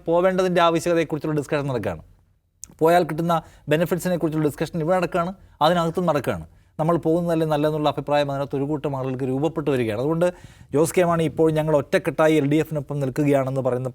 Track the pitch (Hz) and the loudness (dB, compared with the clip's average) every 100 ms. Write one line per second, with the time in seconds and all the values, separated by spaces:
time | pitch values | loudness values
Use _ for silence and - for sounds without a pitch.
0 | - 170 190 185 185 175 170 165 175 165 | 0 2 2 2 2 4 4 2 2 0
1 | 156 156 156 151 135 151 139 123 98 80 | 0 -4 -2 -4 -2 -2 -2 -4 -4 -6
2 | - _ _ _ _ _ - - 160 175 | -12 _ _ _ _ _ -20 0 4 4
3 | 160 160 170 165 - - - 156 175 175 | 2 -2 -2 -2 -4 -12 -2 0 0 -2
4 | 180 175 160 156 151 - 160 165 156 185 | -2 -2 -2 0 -2 -2 -6 -4 0 0
5 | 175 175 170 196 - - 151 180 165 185 | 0 -2 -4 -8 -16 0 2 2 0 0
6 | 175 143 127 90 80 _ _ - 156 170 | 0 0 -2 -4 -8 _ _ -4 0 0
7 | 165 170 170 160 160 147 151 156 151 143 | 0 0 0 0 0 0 0 0 -2 -2
8 | 143 147 143 139 139 139 139 151 147 135 | 0 0 0 -4 -4 -4 -2 -4 -4 -6
9 | 131 127 131 131 156 165 147 131 110 107 | -6 -4 -4 -2 -2 -2 -2 0 -2 -2
10 | 143 165 180 175 - - - 139 165 185 | -2 0 0 -2 -14 -20 -4 0 2 2
11 | 170 165 156 117 160 156 156 147 135 190 | 2 2 0 2 2 2 2 0 2 -2
12 | - 143 160 156 143 156 147 151 135 143 | 0 2 4 4 2 0 0 -6 -6 -4
13 | 135 123 143 139 131 135 127 123 127 | -2 0 2 2 0 -2 -2 -2 -4